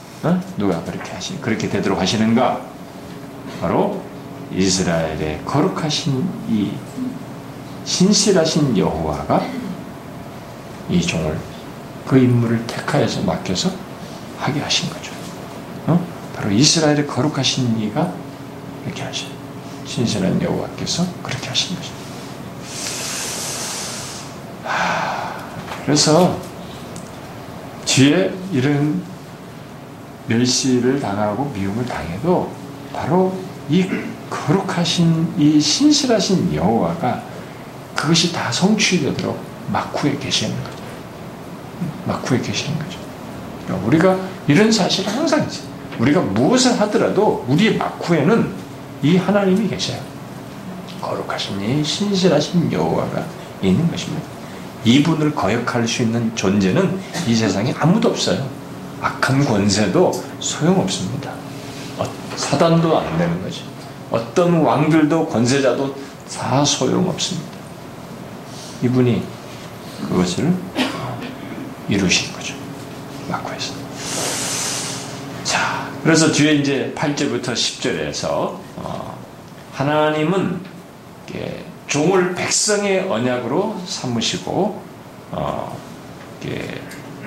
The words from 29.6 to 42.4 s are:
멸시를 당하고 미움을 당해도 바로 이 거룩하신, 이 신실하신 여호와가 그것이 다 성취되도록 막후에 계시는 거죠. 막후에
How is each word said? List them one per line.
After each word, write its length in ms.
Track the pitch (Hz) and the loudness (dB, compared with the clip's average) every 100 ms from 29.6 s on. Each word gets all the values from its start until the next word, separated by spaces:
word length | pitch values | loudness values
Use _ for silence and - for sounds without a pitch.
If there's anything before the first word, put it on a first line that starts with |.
| - - - - - - - | -16 -16 -16 -16 -16 -8 0
멸시를 720 | 113 123 - 135 123 123 139 | 2 4 2 4 4 4 2
당하고 500 | 104 101 107 104 143 | 0 0 0 0 -2
미움을 320 | 104 98 110 123 | -2 -2 -2 -2
당해도 640 | - 78 87 151 170 92 - - - - | -4 -6 -2 2 2 2 -6 -12 -12 -10
바로 460 | - - 175 185 - - - - | -6 2 4 4 0 -6 -8 2
이 180 | 160 180 - - - - | 4 4 0 -4 -8 -8
거룩하신, 1040 | - - 190 - 175 170 - 165 160 165 - | -4 2 2 2 0 2 4 4 4 2 4
이 220 | 294 151 | 6 8
신실하신 920 | - - 302 294 262 220 185 180 92 | 6 6 6 6 4 4 4 4 2
여호와가 680 | 151 165 117 85 87 123 104 - - - - - - - | 2 2 4 2 0 -2 -2 -6 -12 -12 -14 -14 -14 -8
그것이 380 | - 143 165 175 | -2 2 4 4
다 180 | - 113 | 0 -2
성취되도록 840 | 123 185 214 - 180 131 - 104 - - - - | 2 4 4 4 2 2 0 -2 -4 -8 -10 -4
막후에 440 | 98 - - 147 139 | -2 -2 0 0 0
계시는 360 | - - 110 - | -2 -2 -2 -4
거죠. 140 | - - - - - - - - - - - - - - - | -6 -10 -12 -12 -14 -14 -14 -14 -14 -14 -12 -8 -6 -4 -4
막후에 340 | - - 120 | -4 0 0